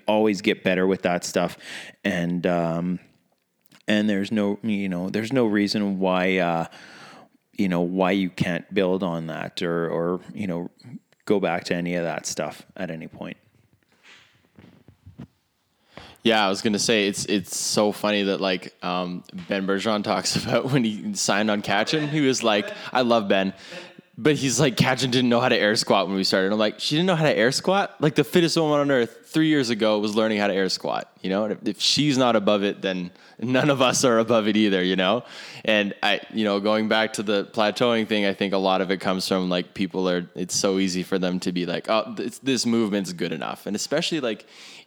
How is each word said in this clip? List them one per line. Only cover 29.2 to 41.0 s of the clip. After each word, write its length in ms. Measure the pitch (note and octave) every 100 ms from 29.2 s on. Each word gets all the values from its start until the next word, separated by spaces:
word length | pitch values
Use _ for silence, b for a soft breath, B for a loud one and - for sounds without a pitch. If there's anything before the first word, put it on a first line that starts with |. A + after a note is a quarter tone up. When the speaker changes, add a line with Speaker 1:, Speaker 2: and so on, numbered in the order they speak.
| -
Speaker 2:
three 220 | D#3+ D#3+
years 220 | D3+ A#2+
ago 300 | A#2 G#2+ G#2+
was 160 | G#2+ G#2+
learning 240 | A2 G#2
how 80 | G2+
to 60 |
air 160 | F#2+ F#2
squat, 420 | - D2 A1 - _
you 80 | F#2
know? 140 | F#2+
And 80 | G#2+
if, 160 | F#2+ G#2+
if 140 | -
she's 360 | - - D3+ B2+
not 200 | B2 A2+
above 260 | G2+ G#2
it, 180 | G2+ -
then 300 | F#2+ F#2 F2+ B B B
none 300 | A#2 B2+ D3
of 120 | C3+
us 240 | B2+ - C3+
are 120 | A2+
above 280 | A2+ A#2 G#2+
it 80 | G#2
either, 260 | G#2+ F#2+
you 140 | F#2 F#2
know? 300 | F#2 A#2 - B B B -
And 280 | G#2+ G2+ -
I, 200 | G#2 G2 -
you 120 | A2 G#2
know, 160 | G2+
going 260 | G2+ A2 A2
back 240 | A2 A2
to 100 | -
the 260 | G#2+ G2+ F#2
plateauing 560 | A2+ G#2+ G2+ B2 A2+ G#2+
thing, 180 | G#2+ G2+
I 80 |
think 200 | F#2+ G2+
a 40 | F#2+
lot 220 | F#2+ F#2+
of 100 | F#2
it 120 | F#2+
comes 260 | G2+ F#2 -
from, 220 | F#2+ F#2
like, 240 | F2+ F2+
people 360 | - F#2 F2+ F#2
are, 200 | F2 F2
it's 220 | - F2+ -
so 240 | G2+ F#2+
easy 240 | F#2+ F2+